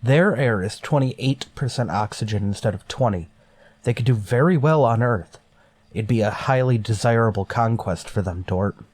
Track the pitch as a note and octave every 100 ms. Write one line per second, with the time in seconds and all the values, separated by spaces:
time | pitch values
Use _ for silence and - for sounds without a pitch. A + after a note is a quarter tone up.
0 | A#2 C#3+ G3 - C3+ G#2+ F#2+ - - D3
1 | C3 - C3+ C#3 - - C3 - A2+ F#2
2 | G#2+ - G#2+ G#2+ G2+ G2+ A2+ G2+ - -
3 | B2 F#2+ E2 _ _ _ - _ - A#2+
4 | A#2+ A#2+ G2+ B2 D#3 F3+ C#3+ D#3 B2+ A2+
5 | A#2+ A2 E2 - _ _ _ _ _ -
6 | A2 A#2 G#2 - - C3 B2+ A#2+ G2+ G#2
7 | A#2+ A#2 A2+ G2+ G2 - A2+ A2+ - F2
8 | - - F#2 F2 F2+ F#2 G2+ - -